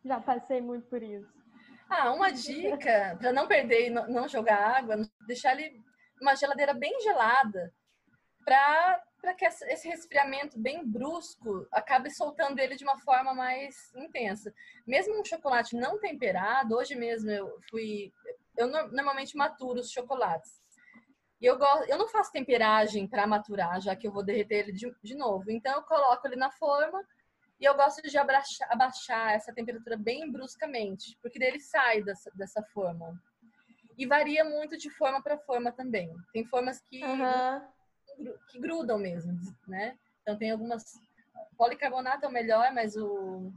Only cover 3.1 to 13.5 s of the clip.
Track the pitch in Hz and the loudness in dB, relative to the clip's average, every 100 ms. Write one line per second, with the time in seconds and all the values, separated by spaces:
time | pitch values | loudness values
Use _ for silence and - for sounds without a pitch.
3.1 | 175 247 262 320 320 240 226 240 233 220 | 0 2 2 4 2 6 4 4 -2 -2
4.1 | 247 277 247 226 208 208 262 233 214 214 | -2 -2 0 4 4 6 2 0 -4 -4
5.1 | _ 214 247 269 277 311 240 _ _ _ | _ -10 0 0 0 -4 -12 _ _ _
6.1 | _ 277 269 277 277 285 247 285 523 427 | _ 2 4 2 2 2 2 -2 -2 0
7.1 | 330 220 254 233 196 170 _ _ _ _ | 4 6 6 4 0 -10 _ _ _ _
8.1 | _ _ _ - 262 277 311 359 359 - | _ _ _ 6 6 8 6 4 2 -2
9.1 | _ 359 359 339 339 285 320 320 330 - | _ -6 0 0 0 -6 -6 -6 -10 0
10.1 | 277 277 269 285 226 240 320 269 214 277 | 2 2 -2 -6 -4 -4 -4 -6 -4 -4
11.1 | 339 330 - 226 190 - 214 214 254 277 | -6 -10 -12 -8 -8 -2 -4 2 2 2
12.1 | - 294 294 285 277 262 269 277 262 - | -4 -4 -2 -2 0 -2 -2 -2 -2 2
13.1 | 254 262 254 254 | 2 2 -2 -2